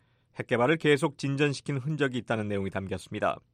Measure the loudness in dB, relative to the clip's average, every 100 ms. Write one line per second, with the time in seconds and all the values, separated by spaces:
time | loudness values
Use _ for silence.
0 | _ _ _ -12 -2 2 4 4 4 4
1 | 2 -2 -4 0 0 0 -4 -4 -4 0
2 | 0 0 -2 -2 0 -2 -2 -4 -6 -8
3 | -8 -2 -2 -2 _